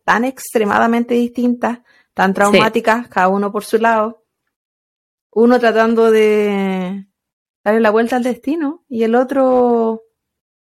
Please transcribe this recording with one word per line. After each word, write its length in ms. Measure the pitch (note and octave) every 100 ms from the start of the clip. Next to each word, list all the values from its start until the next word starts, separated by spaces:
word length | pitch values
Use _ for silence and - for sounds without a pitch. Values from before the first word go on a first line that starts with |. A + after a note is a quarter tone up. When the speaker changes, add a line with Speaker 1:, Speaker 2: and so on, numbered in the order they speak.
| -
Speaker 1:
tan 180 | G3+ B3+
extremadamente 880 | C4 - G#3+ G3+ G#3+ A#3 A#3 A#3+
distintas, 680 | A#3+ A#3+ B3 B3 A#3+ A3 A#3+ _ _ _
tan 180 | - F#3+
Speaker 2:
Sí. 40 | G3
Speaker 1:
traumáticas, 720 | G3+ G3 A3 A3+ A3 A#3 A#3+
cada 180 | G3 F#3
uno 240 | G3 G3+
por 120 | G#3 -
su 120 | A3
lado. 480 | A3+ A3 A3 A3+ _ _ _ _ _ _ _ _ _ _ _
Uno 280 | G#3+ A#3+ B3
tratando 500 | A#3 A3 A3+ A3+ A3+
de 960 | A3 G#3+ G#3+ G#3 G3 F#3+ F#3 F3+ G3 G3 _ _ _ _ _
darle 160 | G#3 A3
la 100 | A3
vuelta 240 | A3 A#3 B3+
al 80 |
destino 600 | B3 A#3+ C4+ E4+ C#4+ E4+ _
y 140 | A3+
el 100 | A3+ A#3+
otro 880 | B3+ C4+ C4 B3+ A#3+ A#3 A3+ A3+ - _ _ _ _ _